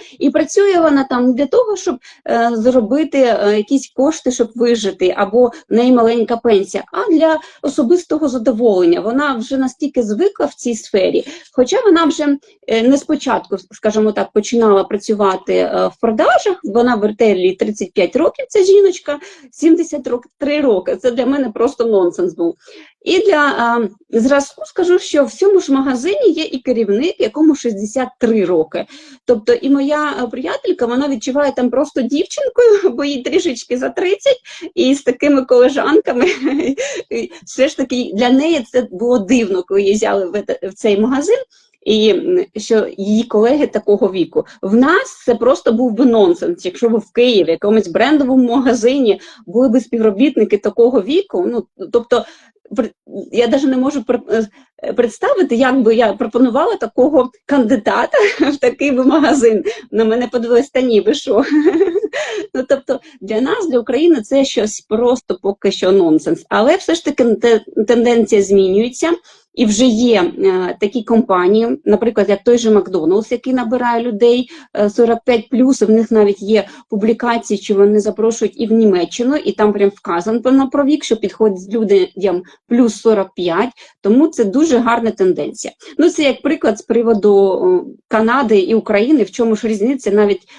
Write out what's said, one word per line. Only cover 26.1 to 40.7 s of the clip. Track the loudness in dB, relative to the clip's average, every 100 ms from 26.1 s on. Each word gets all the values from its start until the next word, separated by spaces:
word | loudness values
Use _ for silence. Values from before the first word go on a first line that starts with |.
| 0 0
є | 0
і | -4 -6
керівник, | -4 -2 0 0 -2 -2
якому | -4 2 2 2
шістдесят | -2 -6 -6 -6 -6 -4
три | 0 0 0
роки. | 0 -2 -6 -10 -16 -20 -12 -2
Тобто | -2 0
і | 0 2
моя, | 0 0 -2 -4 -6
е, | -8
приятелька, | -8 -8 -6 -4 -4 -2
вона | -2 -2
відчуває | -4 -4 -2 -2
там | 0 -2
просто | -2 -2 -4
дівчинкою, | -4 -2 -4 -4 -4 2 4 4
<laughs> | 2 -2
бо |
їй | -4 -4
трішечки | -2 -2 -2 -6 -6 -6
за | -4
тридцять, | -4 -4 0 0 -2 -4 -16 -10 -2
і | 0 2
з |
такими | -2 0 2 2 2
колежанками. | 4 4 2 2 2 2 -2 -2
<laughs> | -2 -4 -2 -4 -4 -6 -8 -8
І | -8 -8 -14 -10
все | -2 -2
ж | 0
таки | -4 -4 -4
для | -2 2
неї | 2 2 -2 -2
це | -4 -4
було | -4 0 0
дивно, | 2 0 2 -2
коли | -2 0
її | 0
взяли | 0 0 -2 -2
в | -6
ете-, | -6 -8
в | -8